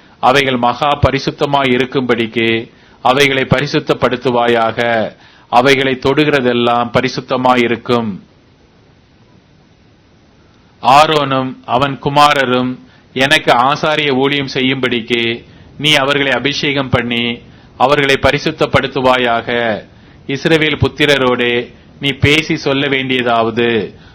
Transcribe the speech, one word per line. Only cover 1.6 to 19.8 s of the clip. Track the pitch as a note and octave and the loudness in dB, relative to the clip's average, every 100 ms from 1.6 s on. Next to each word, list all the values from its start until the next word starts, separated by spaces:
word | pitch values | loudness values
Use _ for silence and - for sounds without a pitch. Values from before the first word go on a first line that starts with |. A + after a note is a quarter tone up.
| C3+ B2 C3 C#3+ B2+ A#2 A#2 A2+ A2+ A2+ A#2 - _ - | 2 0 0 -2 -2 0 -2 -2 0 0 -4 -14 _ -4
அவைகளை | B2+ C3 C#3+ C3+ | 0 2 2 0
பரிசுத்தப்படுத்துவாயாக. | C3 C3 C#3+ D3+ C#3 D3 B2 B2 C3 A#2+ A#2+ A#2 A2+ A2 A#2 A#2 F#2+ - - - _ | 0 0 0 -2 -2 0 0 0 -2 0 2 2 0 0 -2 0 -2 -8 -20 -20 _
அவைகளை | A#2+ C3+ C3 C3+ B2+ | 2 4 2 0 -2
தொடுகிறதெல்லாம் | C3+ C#3 D3+ C#3+ B2 A#2+ A#2+ A#2+ A#2+ | 0 2 2 2 0 0 0 0 0
பரிசுத்தமாயிருக்கும். | B2 B2+ - C3 C3 B2+ B2+ A#2+ A2+ - A#2+ A2+ F2+ - _ _ _ _ _ _ _ _ _ _ _ _ _ _ _ _ _ _ _ _ _ _ _ _ _ | 0 -2 -4 -4 0 2 2 2 -2 -2 -2 -2 -6 -14 _ _ _ _ _ _ _ _ _ _ _ _ _ _ _ _ _ _ _ _ _ _ _ _ _
ஆரோனும் | A2+ C#3 D#3 D3+ C#3 C3 C3 B2 | 4 4 6 2 0 -2 -4 -8
அவன் | - A#2+ C#3 C3+ | -4 -2 -2 -4
குமாரரும் | C#3+ C#3+ D3 C#3+ B2+ B2 B2+ B2+ - _ _ | -2 2 2 2 0 0 -2 -6 -14 _ _
எனக்கு | B2+ C#3 D#3 D#3+ | -2 2 2 2
ஆசாரிய | B2+ B2+ D3 E3 D3+ D3 | 2 2 0 0 0 0
ஊழியம் | B2+ C#3 C#3+ C3+ | 0 0 0 -4
செய்யும்படிக்கு | C#3 C3 C3+ B2+ A#2+ G#2+ A#2+ A#2 A#2 - - - - | -2 -2 -2 -2 -2 -2 -2 -2 -4 -10 -20 -20 -10
நீ | C#3+ | -4
அவர்களை | D3 C3+ C#3+ C#3 | -2 0 0 0
அபிஷேகம் | B2 C3 C#3+ D3+ C#3 C3 | -2 -2 -4 -4 -4 -2
பண்ணி, | B2+ A#2+ A#2+ A#2+ A#2+ - - - - | -4 -2 -4 -4 -6 -12 -20 -20 -2
அவர்களை | B2 D3 C#3 | 0 2 2
பரிசுத்தப்படுத்துவாயாக. | C3+ C3+ C#3+ E3+ D3+ C#3+ C3+ C3 C3+ B2+ B2+ B2 A#2 A2+ A#2+ A#2 G2+ | 2 2 0 -2 -2 0 0 -2 0 2 2 2 -2 -2 -2 -2 -4